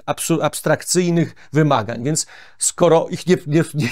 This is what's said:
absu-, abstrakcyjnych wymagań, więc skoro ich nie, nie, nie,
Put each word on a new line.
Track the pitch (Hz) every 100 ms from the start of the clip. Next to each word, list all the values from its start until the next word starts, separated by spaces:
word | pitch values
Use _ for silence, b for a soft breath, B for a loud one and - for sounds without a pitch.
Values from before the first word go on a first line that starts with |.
| -
absu-, | - - 160
abstrakcyjnych | 147 - 160 147 - 175 175 170 156 - b
wymagań, | 147 156 127 104 120
więc | 127 160 - B B B
skoro | - - 170 160 -
ich | 180 170
nie, | 180 147
nie, | 151 -
nie, | 147 120